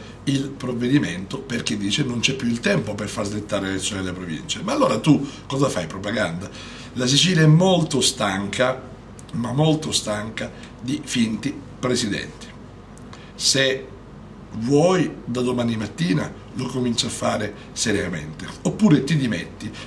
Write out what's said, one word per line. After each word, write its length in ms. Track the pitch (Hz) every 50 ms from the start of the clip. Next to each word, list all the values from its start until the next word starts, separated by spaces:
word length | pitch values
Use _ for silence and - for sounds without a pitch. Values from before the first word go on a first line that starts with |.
| - - - - -
il 240 | 143 135 135 139 -
provvedimento 880 | - - - 123 123 113 123 123 139 143 101 87 85 90 98 95 - -
perché 360 | - - 117 113 - - 113
dice: 280 | 101 101 101 101 - 139
"Non 180 | 123 120 117
c'è 140 | - - 143
più 120 | - 117
il 140 | 117 117 117
tempo 340 | - 202 202 156 110 107 101
per 140 | 101 107 101
far 160 | - - 104
slittare 400 | 101 104 107 104 - 104 98 95
le 60 | 95
elezioni 320 | 98 92 92 - 101 95 92
delle 120 | 92 87
province". 460 | 90 92 87 80 73 - - - - 82
Ma 80 | 107
allora 280 | 285 - - - - -
tu 280 | - 156 143 117 - - - - -
cosa 200 | - 135 135 143
fai? 180 | 127 - 95 85
Propaganda? 640 | 78 - 98 95 101 110 117 101 85 82 90 95 98 - - - - - - - - -
La 140 | 123 127
Sicilia 360 | 127 139 143 - 180 185 160 160
è 40 |
molto 520 | 156 151 165 185 190 180 170 160 - - 127
stanca, 840 | - - - - 113 101 95 98 98 98 - - 123 127 131 - - - - - - - - - - - -
ma 180 | 117 120 113
molto 400 | 120 139 156 160 151 - - 113
stanca 580 | 104 - - 107 104 107 107 113 113 - 127 117 - - - - - -
di 220 | - 123 143 147 -
finti 500 | - - 127 113 110 110 104 - 135 - - - - -
presidenti. 680 | - - 127 123 120 - 101 90 71 62 - - - - - - - - - - - - - - - - - - - - - -
Se 520 | - - - - 135 135 131 131 - - - - - - - - - - - - - - - -
vuoi, 560 | 110 110 123 139 147 165 180 185 180 143 - - - -
da 160 | - 117 127
domani 340 | 123 123 123 120 120 117 113
mattina 600 | 107 107 101 - - 165 180 - - - - - - - - -
lo 100 | - 131
cominci 400 | 123 - 131 123 120 113 - -
a 40 | 117
fare 440 | - - 113 113 113 107 104 104 - - - -
seriamente, 760 | - - - 117 101 95 - 90 87 80 73 78 78 - - - - - -
oppure 420 | 175 - - 214 208 - - -
ti 100 | - 165
dimetti, 560 | 147 131 117 101 85 - - - - - 107 - - -